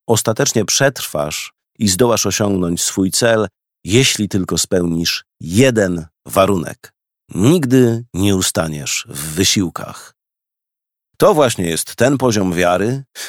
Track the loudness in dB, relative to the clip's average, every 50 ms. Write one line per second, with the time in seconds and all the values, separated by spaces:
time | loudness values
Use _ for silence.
0 | _ -2 0 0 0 -2 -2 -2 -2 0 0 -2 -2 0 0 0 0 0 0 -2
1 | -10 -8 -6 -6 -6 -4 -6 -10 -12 -12 _ _ _ _ _ -2 0 0 2 2
2 | 2 2 2 0 0 -2 -2 -2 0 0 0 0 0 -2 -2 -4 -4 -4 -2 0
3 | 0 0 0 0 2 2 2 2 0 -2 _ _ _ _ _ _ -6 0 2 4
4 | 4 2 0 -2 -2 -2 -2 -2 -2 -2 -2 -4 -2 0 0 0 0 0 -2 -2
5 | -2 -4 -4 -8 -10 _ _ -14 -10 -2 2 4 4 4 4 2 0 0 0 -4
6 | -8 -12 _ _ -12 -4 2 2 2 2 2 0 -2 -6 -10 _ _ -20 _ _
7 | _ _ _ _ _ -10 -4 0 2 4 4 4 2 4 4 4 4 4 2 -2
8 | -6 _ -4 -2 0 0 0 0 0 -2 -2 -2 -4 -4 -4 -8 -8 -6 -8 -8
9 | -8 -10 -12 -12 -10 -8 -2 -2 0 0 2 0 -2 -2 -4 -10 -14 -14 -16 -18
10 | -20 -20 _ _ _ _ _ _ _ _ _ _ _ _ _ _ _ _ _ _
11 | _ _ _ 2 4 4 4 4 2 2 0 -2 -4 -4 -2 -4 -6 -6 -2 0
12 | 2 2 2 2 0 0 2 2 0 0 0 0 2 2 2 2 0 -2 -4 -6
13 | -8 _ -16 -16 -16